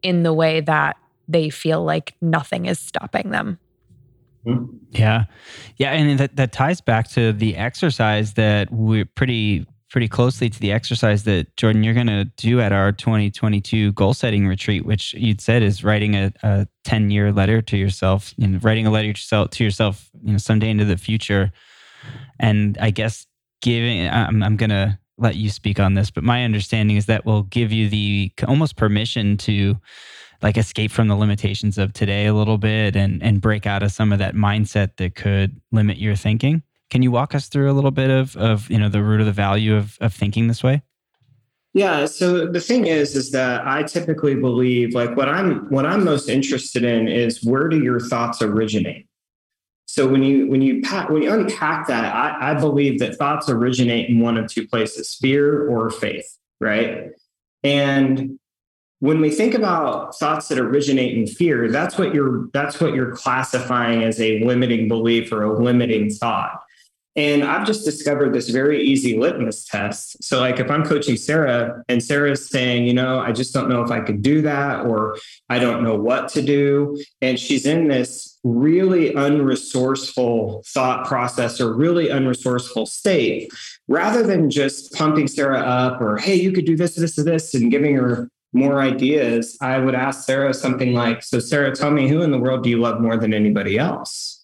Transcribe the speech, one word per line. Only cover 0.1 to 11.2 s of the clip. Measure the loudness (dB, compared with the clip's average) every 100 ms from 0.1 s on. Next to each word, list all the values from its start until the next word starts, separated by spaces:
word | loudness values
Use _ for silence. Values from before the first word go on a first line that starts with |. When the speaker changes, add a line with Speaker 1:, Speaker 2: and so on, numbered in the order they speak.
| 2
Speaker 1:
the | 2
way | 2 2 0
that | 0 0 0 -4 _ _ -2
they | -2 -2
feel | -4 -2 0
like | 0 -4 -6 _
nothing | -2 -2 -2 -6 -4
is | -6
stopping | -6 -10 -6 -6 -4
them. | -6 -6 -10 _ _ _ -20 _ _ _ _ -4
Speaker 2:
Mm-hmm. | -4 -4 -16 -8
Speaker 3:
Yeah. | 0 2 2 0 -6 -20 -20 -20 _
Yeah. | -2
And | 2 2 2
that, | 0 0
that | -2
ties | 0 0 0
back | 0 0 0
to | 0 0
the | 2 -2 -2
exercise | -6 -2 -2 2 2 2 0
that | 2 2 2 0
we're | -2 2 2 0
pretty, | -2 -2 0 0 -2 -4 _ _
pretty | -2 -2
closely | 2 0 2 -4
to | -2
the | -2
exercise | -2 -2 0 2 2